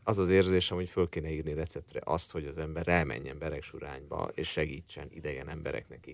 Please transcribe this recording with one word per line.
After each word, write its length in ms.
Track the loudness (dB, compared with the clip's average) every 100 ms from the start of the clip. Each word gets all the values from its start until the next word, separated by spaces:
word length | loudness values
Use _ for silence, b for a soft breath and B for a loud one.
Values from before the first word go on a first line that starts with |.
az 160 | 2 4
az 100 | 8
érzésem, 480 | 8 8 6 4 0
hogy 120 | -2
föl 200 | 2 2
kéne 220 | 0 -2
írni 240 | -2 -2
receptre 460 | -2 -2 -6 -6 -6
azt, 280 | 0 0 0
hogy 140 | -2 -6
az 120 | -6
ember 300 | -4 -2 4
elmenjen 500 | 4 4 -2 -8 -6
beregsurányba, 920 | -4 -6 -8 -12 -10 -12 -6 -6 -4
és 140 | -4 -2
segítsen 600 | 0 -2 -4 -12 -12 -12
idegen 380 | -8 -6 -6 -8
embereknek 600 | -6 -4 -6 -8 -16 -16